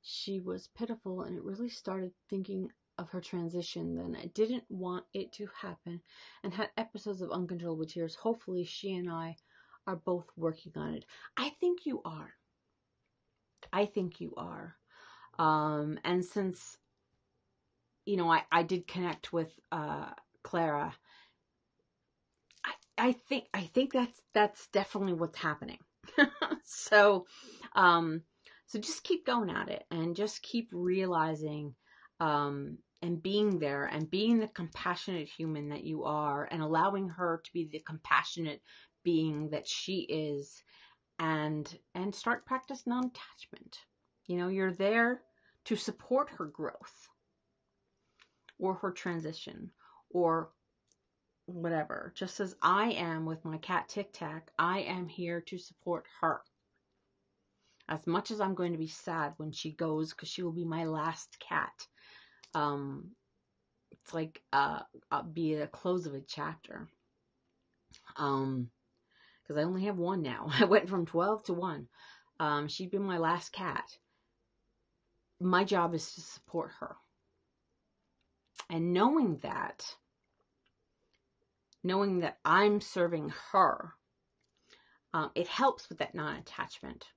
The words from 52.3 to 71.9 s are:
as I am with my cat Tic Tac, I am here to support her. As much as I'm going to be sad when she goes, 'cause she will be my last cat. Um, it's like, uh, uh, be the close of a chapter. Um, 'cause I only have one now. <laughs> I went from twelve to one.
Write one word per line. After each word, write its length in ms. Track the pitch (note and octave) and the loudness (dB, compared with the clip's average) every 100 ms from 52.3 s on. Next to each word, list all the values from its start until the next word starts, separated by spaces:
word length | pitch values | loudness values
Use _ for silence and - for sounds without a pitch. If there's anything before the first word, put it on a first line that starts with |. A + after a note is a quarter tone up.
| - | -4
as 160 | F#3+ - | -6 0
I 300 | D#3+ G3 A3+ | 4 4 2
am 320 | - F3 D#3+ | 0 -2 -2
with 200 | D#3+ D#3+ | -2 -4
my 140 | E3 D#3 | -6 -8
cat 300 | - F3+ - | -2 -2 -2
Tic 240 | - G3 | -8 -8
Tac, 380 | - D#3 D#3+ D#3 - | -8 -8 -8 -8 0
I 220 | E3 F#3+ | 2 2
am 260 | - F#3 F3 | -2 -4 -6
here 360 | - F3 E3+ | -6 -4 -4
to 160 | E3+ F3+ | -6 -12
support 460 | - - - E3+ - - | -12 -10 -4 -4 -4 -2
her. 200 | E3 - - _ _ _ _ _ _ _ _ _ _ _ _ _ - | 0 0 -6 _ _ _ _ _ _ _ _ _ _ _ _ _ -6
As 160 | D#3 | -4
much 280 | - F3 G3+ | 0 0 0
as 80 | G#3+ | -2
I'm 160 | F#3+ F3+ | 0 2
going 160 | F3 | 0
to 60 | E3 | 0
be 100 | D#3+ | -4
sad 460 | - - E3 D3 D#3+ | -6 -6 -2 -2 -4
when 160 | D#3 | -8
she 180 | D3+ D#3+ | -6 -8
goes, 420 | D#3 E3 D#3 D#3+ | -2 0 0 -2
'cause 160 | - D#3+ | -6 -10
she 140 | - | -6
will 80 | F3+ | -4
be 120 | E3 | -2
my 220 | E3 D#3+ E3 | -2 -2 -2
last 520 | D#3 D#3 D#3+ - - | 0 -2 -4 -12 -18
cat. 480 | - - - - - _ - - - _ - | -4 -4 -4 -8 -20 _ -20 -20 -20 _ -6
Um, 640 | D#3+ D3 C#3+ C#3 C#3 E3+ - _ _ _ _ _ _ _ | 0 0 0 -4 -8 -12 -20 _ _ _ _ _ _ _
it's 200 | - - | -20 -10
like, 300 | E3 D#3+ - _ | -6 -6 -10 _
uh, 300 | C#3 C#3+ D3+ - - _ | 4 4 0 -10 -20 _
uh, 100 | C#3+ | -4
be 320 | E3 D#3+ D#3 | -4 -2 0
the 140 | D3+ D3 | 0 -4
close 380 | - F#3 F#3 E3 | -4 -2 0 -2
of 80 | |
a 60 | C#3 | -8
chapter. 680 | C3+ - D3+ D#3 - - D#3+ _ _ _ _ _ _ _ _ _ _ - - - | -10 -8 -8 -8 -14 -14 -14 _ _ _ _ _ _ _ _ _ _ -20 -18 -4
Um, 560 | D3 C3+ C3+ C3 A#2+ _ _ _ _ _ - _ | 0 2 0 -2 -4 _ _ _ _ _ -20 _
'cause 120 | - D3 | -4 0
I 60 | |
only 220 | D#3+ F#3 | 0 2
have 140 | G3 F#3+ | 0 0
one 240 | E3+ F#3+ | 0 0
now. 260 | C#3+ A2 - | -2 -4 -2
<laughs> 120 | C3+ | 4
I 40 | |
went 240 | G3 G3+ F3+ | 8 8 6
from 180 | F#3 E3+ | -2 0
twelve 380 | E3 F#3+ G#3+ | 2 2 0
to 80 | - | -2
one. 360 | F3 F3+ D3 A#2+ | -2 -2 -4 -10